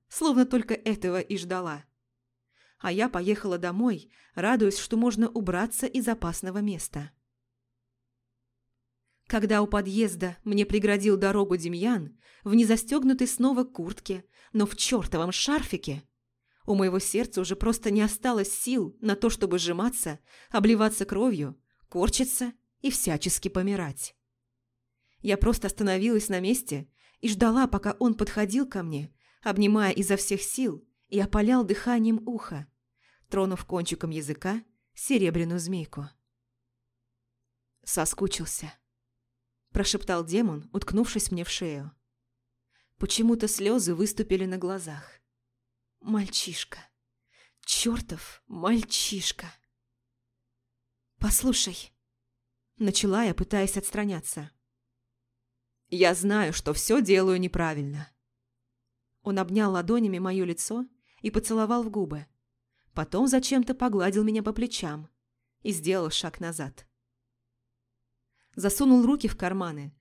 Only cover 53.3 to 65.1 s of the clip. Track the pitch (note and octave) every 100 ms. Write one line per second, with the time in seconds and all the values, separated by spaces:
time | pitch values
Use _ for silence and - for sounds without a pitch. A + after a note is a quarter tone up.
53.3 | E3 F3+ G#3 G3 G3 - G#3+ G#3 E3+ -
54.3 | - D3+ _ _ _ _ _ _ _ _
55.3 | _ _ _ _ _ - F3+ F3 F3 G3
56.3 | G#3 E3+ - - D3+ - B3+ G3 F#3+ F#3
57.3 | F3+ F3 - E3 D3+ C#3+ D3 D3+ _ _
58.3 | _ _ _ _ _ _ _ _ _ G3+
59.3 | G3 F3 G3+ G#3 F#3 F3 A#3+ G#3+ F3+ F#3
60.3 | F#3+ F3+ E3+ - A3+ B3+ _ _ _ -
61.3 | G#3+ G#3+ A3 G#3+ A#3+ A3 G#3 E3 D3+ D3
62.3 | _ _ _ _ _ _ - D#3 F#3 C4
63.3 | C4 B3+ C4 A#3+ B3+ B3 G3+ F#3 G3+ G#3+
64.3 | A3 G#3+ G#3+ A#3+ - E3 D3+ D3+